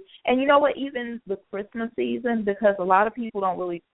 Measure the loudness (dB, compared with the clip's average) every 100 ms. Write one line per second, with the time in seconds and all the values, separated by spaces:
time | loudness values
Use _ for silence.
0 | -12 -8 0 2 4 4 4 -2 -6 -8
1 | -8 -10 -8 -8 -8 -10 -8 -8 -8 -4
2 | -4 -2 -2 -2 -2 2 2 2 4 4
3 | 4 -2 -8 -4 -4 -2 -6 -8 _